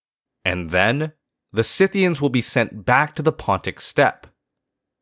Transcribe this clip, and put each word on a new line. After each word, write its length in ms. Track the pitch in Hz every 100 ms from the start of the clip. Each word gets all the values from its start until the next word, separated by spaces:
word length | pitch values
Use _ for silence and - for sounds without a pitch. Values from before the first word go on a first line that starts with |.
| _ _ _ _
And 260 | 92 90 82
then, 440 | 90 101 139 156 - _ _ _
the 120 | 101
Scythians 560 | 113 - 190 196 185 151
will 100 | 143
be 120 | 127
sent 420 | - 127 113 107
back 320 | 95 127 147 -
to 60 |
the 100 | 151
Pontic 480 | - - 95 - -
steppe. 480 | - - 131 - - _ _ _ _ _ _ _